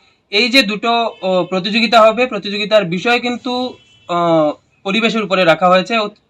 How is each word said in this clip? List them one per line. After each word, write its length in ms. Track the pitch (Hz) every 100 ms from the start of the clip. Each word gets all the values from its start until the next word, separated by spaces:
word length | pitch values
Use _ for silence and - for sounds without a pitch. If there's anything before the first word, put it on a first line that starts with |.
| _ _ _
এই 180 | 202 233
যে 140 | 269
দুটো, 540 | 202 208 233 233 220 -
ও, 220 | 190 185
প্রতিযোগিতা 580 | 175 185 202 226 226 233
হবে, 240 | 220 220 247
প্রতিযোগিতার 580 | 202 202 202 208 214
বিষয় 340 | 180 180 240 240
কিন্তু, 540 | 240 240 254 247 254 - _ _ -
আহ, 440 | 175 170 165 151 - _ _
পরিবেশের 380 | 196 214 220 220
উপরে 220 | 190 185
রাখা 240 | 170 156 180
হয়েছে। 300 | 185 185 226
ও, 120 | 208 -